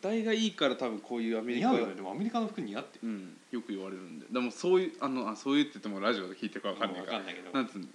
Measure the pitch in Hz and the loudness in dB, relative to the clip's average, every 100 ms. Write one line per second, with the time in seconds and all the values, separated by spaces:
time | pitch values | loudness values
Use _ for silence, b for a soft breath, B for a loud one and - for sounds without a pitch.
0 | 190 226 220 220 220 - 143 127 123 107 | 0 2 4 4 2 4 4 4 0 -2
1 | - 120 113 113 120 120 233 247 98 95 | -2 0 2 2 0 2 6 6 4 -2
2 | 95 135 220 233 214 - 117 107 - - | -6 -2 0 0 -2 -2 -6 -6 -8 -8
3 | 117 104 90 82 - 120 113 98 95 92 | -6 -6 -8 -16 -8 -6 -4 -6 -6 -8
4 | 92 78 - 127 123 - 175 185 180 - | -10 -14 -6 -2 -2 0 4 4 4 -2
5 | 139 131 110 107 139 143 143 101 107 98 | -2 -2 -2 -2 2 4 4 -2 -6 0
6 | 104 110 92 98 104 - 101 92 104 90 | 2 2 -2 -4 -6 -4 -4 -2 -2 -2
7 | 95 110 95 90 92 139 113 101 85 | -4 -4 -4 -10 -4 -2 -2 -4 -2